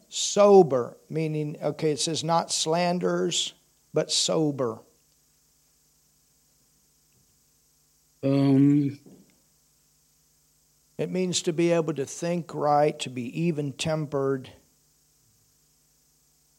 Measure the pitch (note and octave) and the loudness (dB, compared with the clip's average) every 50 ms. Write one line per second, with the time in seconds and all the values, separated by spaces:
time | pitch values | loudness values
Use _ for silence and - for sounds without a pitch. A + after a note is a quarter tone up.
0 | _ _ - - - - - G#3 G3+ G#3 G3+ F#3+ F3+ C3 C3+ B2 A#2+ - - - | _ _ -8 -6 -6 -2 2 4 6 8 10 8 8 6 4 -2 -4 -6 -10 -18
1 | _ - D3 D#3+ D#3+ D#3 D#3 D3+ D3+ D3 D#3 - D#3 D3+ C#3 - D#3+ D#3 D3 - | _ -10 -6 -4 -4 -4 -4 -4 -4 -6 -6 -6 -6 -6 -4 -2 -2 -2 -2 -2
2 | - E3+ D#3+ C3+ D#3 D#3+ E3 E3 - - - - - D#3+ D#3+ F3 F3+ F3 F3+ F3+ | -2 -4 -4 -4 -2 0 0 0 0 -2 -4 -4 -2 0 0 0 0 0 0 -2
3 | F3+ F3+ F3 F3 F#3 F3 D#3+ - - - - _ _ _ _ _ _ _ - D3+ | -2 -2 -2 -2 -2 -2 -2 -4 -4 -6 -10 _ _ _ _ _ _ _ -4 -4
4 | D#3 - - - - - F#3 E3 D#3 D3 C#3 C3 C3 A2+ A2 A2+ - _ _ _ | -2 -2 -2 -2 0 0 0 0 0 0 -2 -2 -4 -4 -6 -8 -14 _ _ _
5 | _ _ _ _ _ _ _ _ _ _ _ _ _ _ _ _ _ _ _ _ | _ _ _ _ _ _ _ _ _ _ _ _ _ _ _ _ _ _ _ _
6 | _ _ _ _ _ _ _ _ _ _ _ _ _ _ _ _ _ _ _ _ | _ _ _ _ _ _ _ _ _ _ _ _ _ _ _ _ _ _ _ _
7 | _ _ _ _ _ _ _ _ _ _ _ _ _ _ _ _ _ _ _ _ | _ _ _ _ _ _ _ _ _ _ _ _ _ _ _ _ _ _ _ _
8 | _ _ _ _ - C3+ C#3 C#3 C#3 C#3 C3+ C3+ C#3+ C#3+ C#3+ D3 C#3+ C#3 - - | _ _ _ _ -2 0 2 2 4 4 6 6 6 6 6 4 2 -2 -4 -10
9 | - - - - - _ _ _ _ _ _ _ _ _ _ _ _ _ _ _ | -16 -20 -20 -20 -20 _ _ _ _ _ _ _ _ _ _ _ _ _ _ _
10 | _ _ _ _ _ _ _ _ _ _ _ _ _ _ _ _ _ _ _ - | _ _ _ _ _ _ _ _ _ _ _ _ _ _ _ _ _ _ _ -8
11 | D3+ E3+ F3 F3+ F#3 F3+ E3+ - - F3+ D#3+ E3 E3+ E3+ E3+ E3+ D#3 D#3+ D3+ C#3 | -8 -6 -4 -4 -4 -2 -4 -4 -4 -4 -2 0 0 2 2 0 0 -2 -4 -6
12 | C3+ - - - E3+ E3+ F3 F3 D#3 - C#3+ D3 C#3+ D3 D3 D3 D3+ D3+ D3+ - | -8 -8 -8 -8 -6 -4 -4 -4 -6 -8 -6 -4 0 2 2 4 2 2 0 -2
13 | - C3+ B2 B2+ A#2 B2+ - D#3 E3 F3 D3+ D3 D3 C#3 B2+ - - D#3+ D#3 D#3 | -8 -10 -8 -8 -10 -8 -4 -2 -2 -2 -2 -2 -4 -6 -6 -6 -6 -4 -4 -4
14 | D3+ C3+ D3 C#3 C3+ C3+ C#3 C3 A#2+ - - - _ _ _ _ _ _ _ _ | -4 -4 -4 -2 -2 -2 -2 -4 -6 -12 -20 -20 _ _ _ _ _ _ _ _
15 | _ _ _ _ _ _ _ _ _ _ _ _ _ _ _ _ _ _ _ _ | _ _ _ _ _ _ _ _ _ _ _ _ _ _ _ _ _ _ _ _
16 | _ _ _ _ _ _ _ _ _ _ _ | _ _ _ _ _ _ _ _ _ _ _